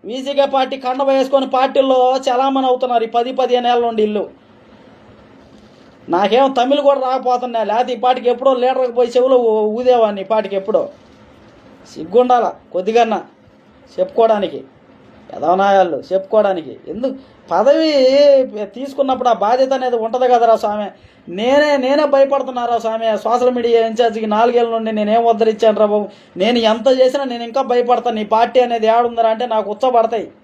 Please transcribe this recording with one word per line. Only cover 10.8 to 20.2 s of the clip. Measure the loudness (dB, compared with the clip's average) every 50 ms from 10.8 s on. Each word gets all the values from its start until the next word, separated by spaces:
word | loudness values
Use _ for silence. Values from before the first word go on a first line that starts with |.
| -2 -2 -12 -20 -20 -20 -20 _ -20 -20 -20 _ -20 -20 -20 -20 _ -20 -20 -20 -20 -20 -16
సిగ్గుండాల | -16 -12 0 0 0 2 4 2 2 0 -2 -6 -10 _ _
కొద్దిగన్నా | -8 -6 -4 0 2 2 2 2 0 -6 -6 -12 _ _ _ _ _ _ _ _ _ _ -20 -14 -6 -6
చెప్పుకోవడానికి, | -6 -4 0 0 2 2 2 0 -2 -6 -8 -12 -16 -18 _ _ _ _ _ _ _ -20 -20 -20 -20 -18 -12
ఎదవనాయాళ్ళు | -4 0 0 2 2 2 2 4 4 2 2 -2 -8 -6 -4
చెప్పుకోవడానికి. | -4 -4 -4 0 0 2 2 2 -2 -4 -6 -12 -16 -16 -14 -12
ఎందుకు | -8 -6 -6 -6 -6 -8 -16 -20 -20 _ _ -2
పదవి | -2 2 4 4 4 4 2 2 2 4 4 4 4 6 6 6 6 4 2 -2 -6 -10 -10
తీసుకున్నప్పుడు | -10 -10 -12 -12 -10 -4 -4 -2 -2 -2 0 0 0
ఆ |
బాధ్యత | 0 0 0 0 2 2 2 0
అనేది | 0 -2 -2 -2 -2
ఉంటది | -2 -4 -4 -2 0